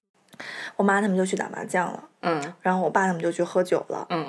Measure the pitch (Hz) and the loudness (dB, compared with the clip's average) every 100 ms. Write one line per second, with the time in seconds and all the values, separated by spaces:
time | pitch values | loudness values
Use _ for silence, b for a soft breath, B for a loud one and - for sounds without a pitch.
0 | _ _ _ - B B B - 202 196 | _ _ _ -18 B B B 2 4 4
1 | 208 185 190 190 - - 233 185 170 - | 2 2 0 -2 -4 -8 -4 -2 -2 -6
2 | - _ 175 170 - - 185 185 165 202 | -14 _ -2 -2 -4 -4 0 2 2 4
3 | 190 170 170 170 170 185 185 160 - - | 2 2 0 0 0 2 2 0 -2 -8
4 | - 170 | -4 -4